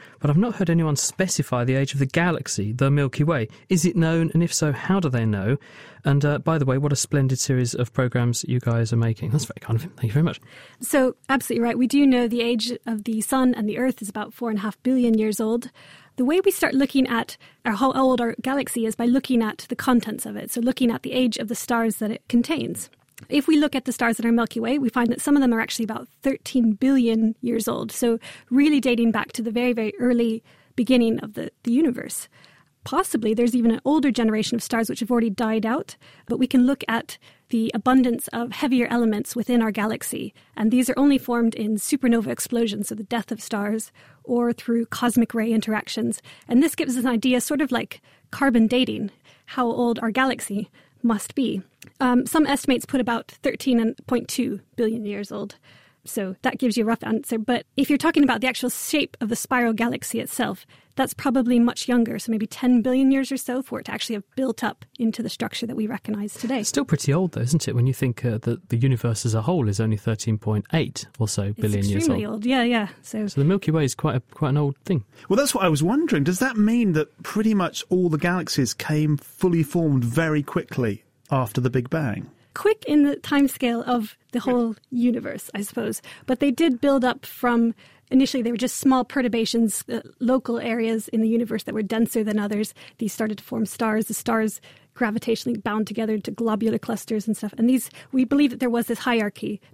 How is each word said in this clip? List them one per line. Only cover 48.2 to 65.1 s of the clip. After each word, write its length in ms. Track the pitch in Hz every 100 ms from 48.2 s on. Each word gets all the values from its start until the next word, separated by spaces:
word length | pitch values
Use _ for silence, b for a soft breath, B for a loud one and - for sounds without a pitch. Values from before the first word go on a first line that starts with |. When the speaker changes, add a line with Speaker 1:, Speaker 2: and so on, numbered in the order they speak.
| b
Speaker 2:
carbon 340 | - 277 233 226
dating, 440 | 247 247 214 208 - b b b
how 200 | - 240
old 320 | 226 240 233
our 120 | 226
galaxy 600 | 220 269 240 - 202 - b b b
must 320 | 233 208 - -
be. 260 | 240 214 - _ - _
Um, 260 | 254 247 254
some 220 | 320 302
estimates 380 | 269 - 247 -
put 160 | 269
about 260 | 240 233 - -
thirteen 500 | 277 214 - 240 226 - -
point 200 | 247 240
two 340 | - 247 196 - -
billion 300 | 226 226 208
years 260 | 202 202
old. 240 | - 202 - b b b b
So 320 | - - 190 190
that 160 | 262 -
gives 200 | 247 220
you 60 |
a 40 | 220
rough 160 | 233
answer. 340 | - 220 - 226
But 300 | 214 - - -
if 100 | 277
you're 100 | 285
talking 240 | 320 -
about 180 | 277 233
the 60 | 254
actual 240 | 247 247
shape 440 | - - 302 277 -
of 80 | 220
the 60 | 226
spiral 360 | - 247 240
galaxy 480 | 220 240 254 - 226
itself, 460 | - - 240 190 - b b -
that's 180 | 262
probably 460 | - 285 254 240 240
much 280 | 240 - -
younger, 300 | 247 226 226
so 140 | -
maybe 160 | 226 214
ten 340 | - 254 247
billion 300 | 226 254 269
years 200 | 269 262
or 60 | 269
so 240 | - 254
for 180 | 262 -
it 60 | -
to 60 |
actually 240 | - - 214
have 80 | - -
built 280 | 262 220
up 200 | 233 - - -
into 240 | 226